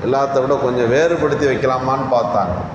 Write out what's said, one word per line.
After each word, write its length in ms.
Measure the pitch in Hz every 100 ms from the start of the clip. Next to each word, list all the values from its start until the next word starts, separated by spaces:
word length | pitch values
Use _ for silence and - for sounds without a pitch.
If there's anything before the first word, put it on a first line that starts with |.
எல்லாத்த 360 | 120 135 135 135
விட 140 | 131
கொஞ்சம் 340 | 139 127 123 117
வேறுபடுத்தி 580 | 131 165 165 147 143 143
வைக்கலாமான்னு 600 | 117 131 131 131 127 123
பார்த்தாங்க. 460 | 120 107 104 90 90 -